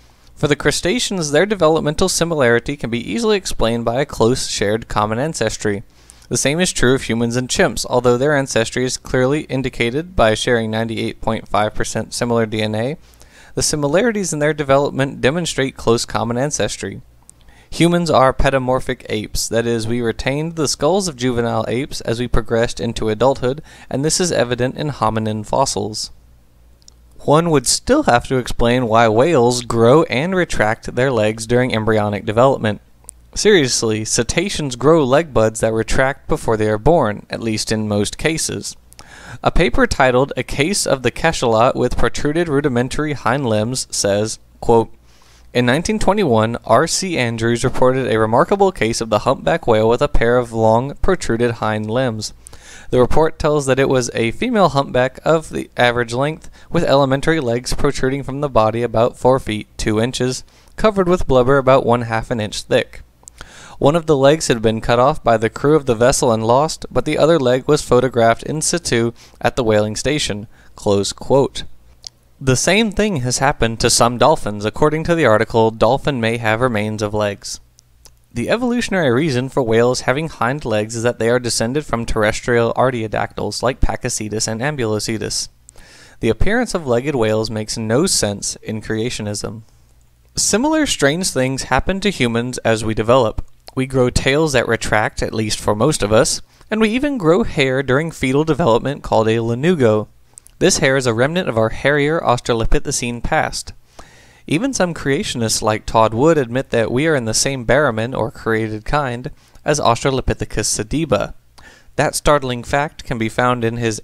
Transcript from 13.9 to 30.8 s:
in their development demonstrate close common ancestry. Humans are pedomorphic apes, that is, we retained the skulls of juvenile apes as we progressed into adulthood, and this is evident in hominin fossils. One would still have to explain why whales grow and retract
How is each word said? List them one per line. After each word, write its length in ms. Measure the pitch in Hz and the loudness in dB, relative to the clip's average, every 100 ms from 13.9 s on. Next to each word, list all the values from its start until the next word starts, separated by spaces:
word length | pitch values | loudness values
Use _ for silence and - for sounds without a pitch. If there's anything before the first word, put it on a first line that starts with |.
| 160 240 214 185 | 2 2 0 -4
in 60 | 156 | -2
their 160 | 147 | -2
development 640 | 151 139 135 143 127 135 113 | 0 2 2 2 0 -4 0
demonstrate 560 | 120 160 165 - 135 - | 0 0 -4 -2 -4 -2
close 280 | - 117 | 0 0
common 340 | - 107 110 120 | 0 -4 -2 -2
ancestry. 640 | 143 - 107 - 98 110 - _ _ _ - - - | -4 -2 -4 -6 -10 -12 -18 _ _ _ -20 -20 -10
Humans 400 | - 165 175 170 | 0 2 2 2
are 240 | 120 131 | 4 4
pedomorphic 720 | - 139 135 127 127 - 127 - | 4 2 2 0 -2 -2 -8 -4
apes, 400 | 110 101 - - | -6 -4 -6 -2
that 180 | 110 117 | -2 0
is, 220 | 120 107 | -2 -2
we 120 | 120 | -2
retained 540 | 117 107 - 139 156 | -2 -2 -4 -4 -6
the 140 | 165 143 | -4 -4
skulls 400 | - 143 190 185 | 0 0 0 -2
of 80 | 127 | -4
juvenile 480 | 127 120 117 113 110 | -2 0 -2 -2 -2
apes 340 | 113 147 - | -4 -6 -8
as 180 | - 117 | -4 -4
we 80 | 123 | 0
progressed 500 | 127 117 117 117 - | 0 2 0 0 -2
into 300 | 120 113 110 | -6 -4 -2
adulthood, 520 | 107 123 139 123 143 - - - | 2 2 2 -2 -4 -10 -20 -8
and 140 | 127 | -4
this 160 | 151 - | -2 0
is 100 | 180 | 0
evident 460 | - 120 120 123 - | 0 0 0 -2 -4
in 140 | 151 | -8
hominin 540 | 135 110 110 110 110 | -2 -2 -2 -2 -4
fossils. 680 | 104 123 139 - 104 107 - - _ - _ _ _ _ _ - - - | -4 -2 0 -2 -6 -8 -12 -14 _ -20 _ _ _ _ _ -20 -20 -8
One 280 | - 147 170 | 2 2 4
would 160 | 151 123 | 2 2
still 380 | - - 269 | -2 0 2
have 240 | 294 120 - | 4 2 2
to 80 | 131 | -4
explain 500 | 120 - 117 123 123 | -2 0 2 2 2
why 220 | 110 117 | 4 4
whales 540 | 107 147 160 120 123 | 4 4 4 4 2
grow 420 | 120 117 117 147 | -2 4 6 6
and 300 | 170 117 165 | 4 0 -2
retract 600 | 190 165 - 107 113 | -2 -2 0 0 0